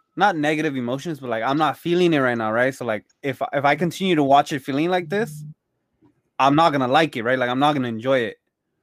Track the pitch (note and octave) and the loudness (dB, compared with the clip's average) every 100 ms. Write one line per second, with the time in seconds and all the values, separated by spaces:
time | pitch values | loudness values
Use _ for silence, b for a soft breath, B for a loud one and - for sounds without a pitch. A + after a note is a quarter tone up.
0 | _ - G3+ D#3 D3 D3+ D#3 C3+ A#2+ C3+ | _ 0 0 2 -2 0 -2 -4 -4 -6
1 | E3 C#3+ C3 A2+ A#2 C#3+ D3+ C3 E3+ F3 | -6 -10 -6 -4 -2 0 0 -2 -2 2
2 | F3 D3+ C3 A#2+ A2 A2+ C3 C3 A#2+ G#2+ | 2 2 2 0 -2 0 0 -2 -4 -6
3 | - _ C#3+ B2+ - C#3+ C#3+ D3+ F3 - | -8 _ -8 -6 -4 0 2 2 -2 -2
4 | F#3+ D#3+ C#3 C#3+ D3 D3 C3+ C#3 E3+ F#3 | 0 0 4 4 4 -6 -4 -2 -2 -2
5 | E3 G3+ A3 D3+ D3+ - _ _ _ _ | -2 -6 -6 -10 -16 -20 _ _ _ _
6 | _ _ _ - C3+ D3 E3 C#3 B2 C#3+ | _ _ _ 0 2 4 4 2 2 2
7 | D#3+ B2+ A2 B2+ B2 B2+ D3 D3 B2 A2 | 2 -2 -2 0 0 2 0 0 -4 -4
8 | B2+ C3+ A2 - _ _ _ _ | 0 0 0 -8 _ _ _ _